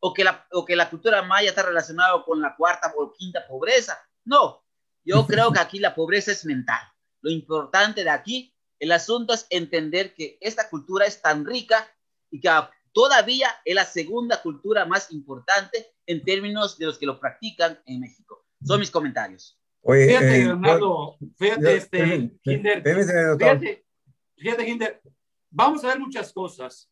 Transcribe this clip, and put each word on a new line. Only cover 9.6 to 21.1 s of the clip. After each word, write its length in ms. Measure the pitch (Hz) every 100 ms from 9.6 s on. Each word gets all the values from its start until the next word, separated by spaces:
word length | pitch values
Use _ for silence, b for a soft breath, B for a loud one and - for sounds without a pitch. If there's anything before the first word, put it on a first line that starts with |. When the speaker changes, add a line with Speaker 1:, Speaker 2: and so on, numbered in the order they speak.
| 165 165 156 170 190
Speaker 1:
que 240 | - 156 -
esta 280 | 202 226 214
cultura 360 | 160 156 190 202
es 160 | -
tan 240 | 151 151 147
rica 420 | 247 - 220 220 _ _ _ _
y 120 | -
que 80 | 180
a-, 200 | 160 147 _ _
todavía 580 | 208 269 269 214 254 254 -
es 100 | -
la 120 | 190 180
segunda 560 | 175 160 226 233 233
cultura 420 | 165 143 202 214 170
más 240 | 185 -
importante 800 | 160 139 131 123 196 196 226 220 _ -
en 160 | 165 139
términos 520 | 196 202 208 202 -
de 100 | 156
los 100 | 151
que 80 | 143
lo 120 | 135
practican 640 | 135 - 220 - 135 156 -
en 160 | 127
México. 440 | 123 - _ - _ _
Son 200 | 139 202
mis 100 | 202
comentarios. 680 | 170 151 123 101 92 - _ _ _
Speaker 2:
Oye, 280 | - 131 135
Speaker 3:
Fíjate, 340 | 247 - -
Speaker 2:
eh, 60 | 123
Speaker 3:
Bernardo, 720 | 175 196 247 202 165 151